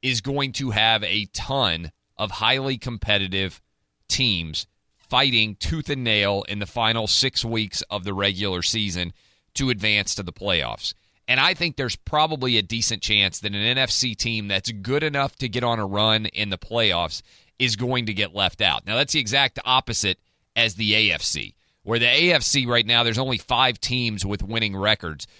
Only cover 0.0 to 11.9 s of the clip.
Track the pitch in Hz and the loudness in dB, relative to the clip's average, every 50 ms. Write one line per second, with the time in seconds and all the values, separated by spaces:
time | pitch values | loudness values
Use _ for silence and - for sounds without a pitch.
0 | - 131 127 117 101 135 139 143 139 135 113 - 139 131 107 110 110 113 113 110 | 0 0 -2 0 -2 -2 -2 -2 -2 -2 -4 -4 -4 -2 0 2 4 4 4 4
1 | 104 90 95 107 104 95 _ - - - 135 139 127 98 82 80 85 78 - _ | 2 0 0 -2 -2 -4 _ -8 -6 -2 0 2 2 2 0 -2 -4 -8 -12 _
2 | _ _ _ _ 104 104 87 - 113 113 131 135 135 135 139 113 - 127 120 107 | _ _ _ _ -6 -4 -4 0 2 2 2 2 0 -2 -4 -4 -4 -8 -6 -6
3 | - - 104 101 98 95 92 98 98 92 - - _ _ _ _ _ _ _ _ | -2 0 0 0 0 0 -2 -2 -2 -2 -4 -10 _ _ _ _ _ _ _ _
4 | _ _ - - 131 120 101 87 82 80 78 - - _ _ _ _ _ _ _ | _ _ -2 0 0 0 0 0 -2 -4 -6 -6 -8 _ _ _ _ _ _ _
5 | _ _ - 127 139 139 123 117 107 107 101 - - - 156 160 143 - 143 131 | _ _ 0 2 2 4 4 2 2 0 -2 -6 -4 -4 -4 -4 -4 -4 -4 -4
6 | 127 117 107 104 101 98 101 98 - - 104 104 104 - - 123 113 110 113 117 | 0 2 2 4 4 4 2 0 -2 -4 -6 -6 -8 -6 -4 0 0 2 2 0
7 | 110 101 - - - 131 - - - 113 113 113 110 98 - - - - - 104 | 0 0 0 2 0 0 0 -2 -4 -2 -2 -2 -2 -2 -4 -8 -8 -6 -8 -6
8 | 90 101 98 95 98 101 98 90 101 101 92 90 85 - - 117 107 101 85 90 | -6 -4 -2 2 2 2 2 2 -2 -2 -2 0 -2 -2 0 0 -2 -2 -2 -4
9 | 90 90 - _ _ _ _ _ _ _ _ - 135 131 123 104 95 107 104 104 | -4 -4 -6 _ _ _ _ _ _ _ _ -2 0 0 0 0 2 2 2 2
10 | 98 - - - 101 87 80 - 95 101 92 82 69 60 55 - - - - _ | 2 0 -4 -4 -6 -8 -8 -6 -2 0 0 0 0 -2 -6 -6 -6 -8 -8 _
11 | _ _ _ _ _ - 123 131 135 170 190 - 175 170 139 - 139 120 | _ _ _ _ _ 0 2 4 4 2 2 0 -2 -4 -2 -2 -4 -4